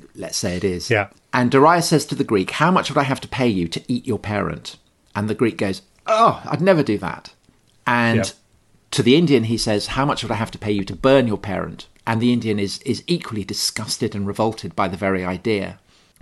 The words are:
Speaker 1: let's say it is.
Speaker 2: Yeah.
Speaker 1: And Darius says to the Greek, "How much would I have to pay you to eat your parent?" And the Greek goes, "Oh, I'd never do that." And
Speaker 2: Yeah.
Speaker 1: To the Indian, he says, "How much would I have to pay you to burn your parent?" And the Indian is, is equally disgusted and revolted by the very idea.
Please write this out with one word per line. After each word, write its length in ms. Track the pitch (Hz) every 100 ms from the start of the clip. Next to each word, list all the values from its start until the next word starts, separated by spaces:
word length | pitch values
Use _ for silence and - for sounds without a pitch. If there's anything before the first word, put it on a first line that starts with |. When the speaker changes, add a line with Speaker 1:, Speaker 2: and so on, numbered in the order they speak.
| - -
Speaker 1:
let's 220 | 95 -
say 180 | 101 90
it 60 |
is. 280 | 98 90 -
Speaker 2:
Yeah. 180 | 110 98 _ _
Speaker 1:
And 160 | 123 123
Darius 400 | 135 151 175 165
says 160 | 156 -
to 100 | 123
the 80 |
Greek, 280 | 135 104 90
"How 180 | - 160
much 200 | 185 -
would 100 | 147
I 40 |
have 160 | 135 131
to 60 | -
pay 200 | - 123
you 200 | 95 82
to 140 | - -
eat 140 | 120 -
your 140 | 101
parent?" 580 | 98 104 90 - - - _ _ _ 104
And 120 | 107
the 60 |
Greek 240 | 107 117 -
goes, 240 | 101 95 - _ -
"Oh, 340 | 220 226 - -
I'd 160 | 147
never 220 | 190 170
do 160 | 135 104
that." 340 | 85 - - - _ _ _ _ -
And 300 | 120 117 113
Speaker 2:
Yeah. 140 | 98 - _ _ _ _ _
Speaker 1:
To 120 | -
the 140 | 113 147
Indian, 280 | 165 131 110
he 120 | 113
says, 300 | 120 104 -
"How 180 | 131 143
much 180 | -
would 80 | 110
I 40 | 107
have 160 | 110
to 60 | -
pay 140 | 110
you 120 | 104 95
to 100 | 98
burn 320 | 135 135 120
your 100 | 101
parent?" 500 | 104 92 82 - - _ -
And 160 | 110
the 100 | 120
Indian 260 | 120 110 101
is, 220 | 98 -
is 240 | - 107 -
equally 360 | 175 - 107
disgusted 720 | 92 104 - - 107 - 113 101
and 100 | 98
revolted 500 | 101 110 107 92 -
by 120 | 98
the 80 | 87
very 280 | 98 95 90
idea. 520 | 92 117 104 92 95 _ _ _ -